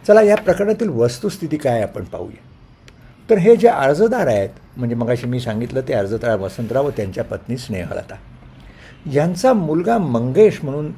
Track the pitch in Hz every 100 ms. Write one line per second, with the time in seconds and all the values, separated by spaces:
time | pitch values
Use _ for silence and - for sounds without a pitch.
0 | - 208 208 208 214 175 202 208 220 123
1 | 120 123 208 - 160 151 139 117 101 107
2 | 98 85 95 110 - - - - - -
3 | - - - 214 185 233 233 233 135 147
4 | 226 247 156 107 98 - - - 123 120
5 | 117 123 120 123 120 107 120 131 127 123
6 | 98 110 120 107 95 - 113 120 143 131
7 | 101 90 - 98 - 120 - 98 85 92
8 | - 98 - - - - - - - -
9 | - 139 160 175 254 240 160 156 180 233
10 | 170 117 123 135 214 - 151 143 151